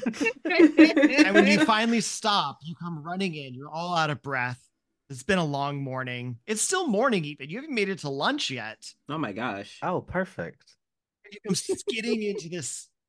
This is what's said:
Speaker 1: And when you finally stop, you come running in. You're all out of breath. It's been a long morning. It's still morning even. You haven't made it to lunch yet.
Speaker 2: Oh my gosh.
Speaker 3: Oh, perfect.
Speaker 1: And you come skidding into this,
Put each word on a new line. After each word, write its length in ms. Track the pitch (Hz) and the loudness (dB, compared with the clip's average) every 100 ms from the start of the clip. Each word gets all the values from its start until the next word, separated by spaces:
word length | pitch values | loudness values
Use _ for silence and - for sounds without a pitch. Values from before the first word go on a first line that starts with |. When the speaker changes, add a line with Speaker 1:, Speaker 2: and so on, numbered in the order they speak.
| 247 220 453 - 330 | -8 -4 -4 -4 -2
Speaker 1:
And 840 | 349 311 - 320 320 285 269 339 | 6 6 10 8 8 4 6 6
when 140 | - - | 6 6
you 160 | 302 | 6
finally 360 | 311 214 233 233 | 4 4 4 2
stop, 580 | - - 220 202 147 120 | 0 -2 0 2 0 -6
you 140 | 151 170 | -12 -10
come 260 | 170 160 | -10 -10
running 320 | 151 185 196 | -8 -4 -4
in. 200 | 156 135 | -4 -10
You're 160 | 123 147 | -12 -10
all 260 | 156 175 175 | -8 -2 0
out 140 | 156 | 0
of 120 | 143 | 0
breath. 400 | 143 135 123 123 _ _ _ _ - | -4 -2 -2 -4 _ _ _ _ -18
It's 140 | 131 | -14
been 140 | - 190 | 0 2
a 60 | |
long 380 | 160 139 143 143 | 2 0 -2 -4
morning. 540 | 139 131 127 123 123 120 - | -6 -6 -6 -6 -8 -10 -6
It's 160 | 214 | -4
still 240 | - 370 349 | 0 -2 0
morning 380 | 202 269 202 | 2 2 0
even. 260 | 147 147 143 | -2 -10 -10
You 80 | 208 | -10
haven't 160 | 320 | -6
made 140 | 240 196 | -2 -2
it 100 | 185 | -2
to 80 | 147 | -6
lunch 420 | 139 180 285 - | -2 -2 -2 -4
yet. 280 | 127 110 110 - - - | -6 -10 -12 -18 -20 -10
Speaker 2:
Oh 100 | 151 | -6
my 140 | 120 | -6
gosh. 460 | 101 123 98 101 - | -4 -6 -6 -10 -8
Speaker 3:
Oh, 180 | 165 170 | -4 -4
perfect. 640 | - 180 185 - 82 - _ _ _ _ _ _ | -4 -4 -4 -6 -12 -12 _ _ _ _ _ _
Speaker 1:
And 100 | - | -20
you 60 | - | -14
come 100 | 214 190 | -4 -4
skidding 680 | - 381 - 226 226 233 | -4 -6 -4 -4 -2 -2
into 260 | 208 202 160 | -2 -6 -6
this, 400 | 175 127 - - _ | -8 -8 -12 -16 _